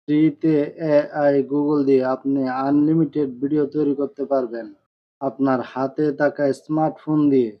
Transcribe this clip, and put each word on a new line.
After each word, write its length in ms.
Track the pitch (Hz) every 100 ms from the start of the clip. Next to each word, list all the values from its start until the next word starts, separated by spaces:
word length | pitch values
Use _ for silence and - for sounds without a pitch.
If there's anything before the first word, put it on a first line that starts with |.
ফ্রিতে 540 | - 151 156 147 160 151 147 - 165
এআই 400 | 147 147 156 143 143
Google 400 | 127 143 147 147
দিয়ে 200 | 139 135
আপনি 360 | 127 131 135 139 131
আনলিমিটেড 800 | 127 135 147 147 160 151 151 139 123
ভিডিও 240 | 139 151 143
তৈরি 280 | 151 147
করতে 280 | 139 139 -
পারবেন। 420 | 135 139 123 117 110 101 _ _ _ _
আপনার 400 | 135 123 135 131
হাতে 460 | 117 127 135 135 151
থাকা 320 | 139 147 143 143
স্মার্টফোন 680 | 135 _ 156 156 - - 156 147
দিয়ে 220 | 135 117 104